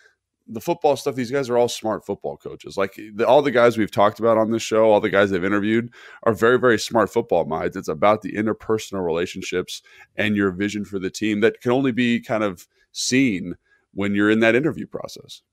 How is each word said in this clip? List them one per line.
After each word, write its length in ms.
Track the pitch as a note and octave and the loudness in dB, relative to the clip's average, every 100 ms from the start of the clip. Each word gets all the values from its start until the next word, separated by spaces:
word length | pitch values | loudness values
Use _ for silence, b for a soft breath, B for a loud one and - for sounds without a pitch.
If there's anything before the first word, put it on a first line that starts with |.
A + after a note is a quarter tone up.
| b b _ _ - | b b _ _ -16
the 140 | A2 | -10
football 340 | E3+ E3+ D3+ C3 | -6 0 0 0
stuff. 180 | D3 | -4
These 160 | B2+ A#2 | -6 -4
guys 180 | C#3 B2 | -4 -2
are 80 | A#2+ | 0
all 120 | A#2+ | 0
smart 360 | - G#2+ F#2 | -2 -6 -6
football 320 | - G2+ D2 - | -6 -8 -10 -12
coaches. 400 | - D#2 - D2+ | -16 -16 -10 -4
Like, 240 | G2 - G#2+ | -4 -6 -12
the, 120 | G2+ A2+ | -2 4
all 140 | C#3 | 4
the 100 | C#3 | 4
guys 280 | A#2+ A#2+ A2 | 4 4 4
we've 120 | G2 | -2
talked 280 | A2+ G#2 G#2+ | 2 2 2
about 180 | A2+ A2 | 2 2
on 140 | A2 | 2
this 120 | A2+ | -2
show, 280 | - A2 A2 | 0 2 4
all 100 | G#2 | 4
the 80 | G2+ | 4
guys 220 | G2 G2+ | 2 2
they've 120 | F#2 | 0
interviewed 480 | F#2+ G#2 G#2 A2+ A#2+ B B B | 0 0 0 -2 -2 B B B
are 100 | - | -2
very, 240 | F2+ A2+ B2 | 2 2 4
very 200 | B2 A2 | 4 2
smart 320 | - A#2 F#2+ | 0 0 0
football 360 | A#2 - F2 D2 | -2 0 -2 0
minds. 300 | D#2+ F2 F#2 | -4 -4 -6
It's 120 | - | -8
about 320 | D#2 G2+ G#2+ | 0 2 2
the 120 | - | -2
interpersonal 720 | G2+ G#2+ G#2 - A2 - G2 | -4 -4 -4 -4 -4 -4 -6
relationships 800 | F2 E2 F2 F#2+ - F2+ - - B B B - | -4 -2 -4 -8 -6 -6 -6 -12 B B B -6
and 200 | G#2 G2+ | -2 0
your 140 | G2 | 0
vision 340 | F2+ G2+ G#2 | 0 -4 -4
for 140 | G2 G2 | -8 -6
the 120 | F#2 | -8
team 300 | - G#2+ G#2 | -4 -4 2
that 220 | A2 - | 2 2
can 100 | B2 | -2
only 200 | C3 C3+ | 0 0
be 280 | A2 A#2+ A#2 | 0 -2 -2
kind 240 | - A2 | -2 -4
of 240 | G#2 F2+ - _ _ | -4 -6 -18 _ _
seen 640 | - - B2+ C3 F2+ F2+ - _ _ _ | -10 -2 0 0 -2 -8 -14 _ _ _
when 200 | - G2+ | -6 -2
you're 160 | G2+ G#2 | 2 2
in 100 | A2 | 4
that 140 | A2+ | 4
interview 320 | B2 D3+ - - | 4 0 -6 -10
process. 540 | - - - - - _ | -12 -12 -16 -20 -20 _